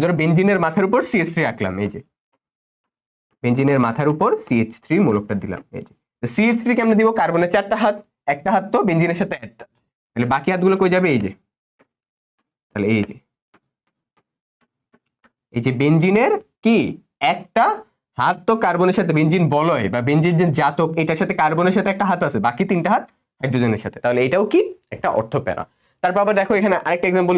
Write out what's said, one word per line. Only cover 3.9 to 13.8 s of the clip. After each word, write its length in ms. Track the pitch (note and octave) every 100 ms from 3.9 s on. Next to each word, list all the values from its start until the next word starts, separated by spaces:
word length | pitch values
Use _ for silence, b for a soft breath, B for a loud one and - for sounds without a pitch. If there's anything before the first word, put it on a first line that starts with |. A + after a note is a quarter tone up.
| A#2 D3
উপর 160 | D#3 G#3 G#4+ -
সিএইচ 260 | A#2 A2 -
থ্রি 120 | - E3+ D#3+
মূলকটা 280 | G#2 G#2 G#2
দিলাম, 200 | - F2 - -
এই 40 | -
যে। 60 | _ _ _
তো 60 | A#2+
সিএইচ 240 | - A3+ A#3
থ্রি 100 | A#3 A#3+
কেমনে 180 | A3+ G#3+
দিব? 80 | A3 A3+
কার্বনের 300 | E3 E3+ F3
চারটা 220 | G3+ G3 G#3
হাত, 120 | G#3+ G#3 - _ -
একটা 160 | C#3+ G3 G3
হাত 100 | G3
তো 40 | - G#3
বেনজিনের 300 | E3 E3+ F3
সাথে 140 | G3 D3+ A2+
একটা, 200 | - - _ _ _ _
তাহলে 180 | A2+ A#2+
বাকি 160 | C3+ F#3
হাতগুলো 220 | F#3 F#3 F#3+
কই 80 | F#3 F3+
যাবে? 120 | F3+ B2
এই 40 | G2
যে, 60 | - _ _ _ _ _ _ _ _ _ _ _ _ _
তাহলে 160 | G#2 G2+ A2
এই 60 | G2+
যে, 80 | - _ _ _ _ _ _